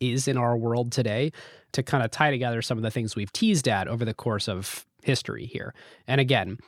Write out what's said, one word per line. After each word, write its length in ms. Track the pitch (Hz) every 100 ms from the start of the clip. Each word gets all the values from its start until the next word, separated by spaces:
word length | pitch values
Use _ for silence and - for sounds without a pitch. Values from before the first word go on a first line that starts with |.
is 260 | 127 127 135
in 100 | 127
our 200 | 120 120
world 340 | 117 117 120
today 400 | 123 113 107 147 - - - _
to 140 | -
kinda 240 | 131 139 113
tie 240 | - 151
together 280 | 131 123 117
some 160 | - 113
of 60 |
the 80 | 113
things 240 | 120 110
we've 180 | 110 101
teased 360 | - 220 185 127
at 180 | 101 95
over 180 | 120
the 80 | 113
course 360 | 110 120 104 -
of 360 | 95 98 - - _
history 420 | - 127 - 107 120
here. 260 | - - - - - -
And 120 | 135
again, 380 | 131 123 92 107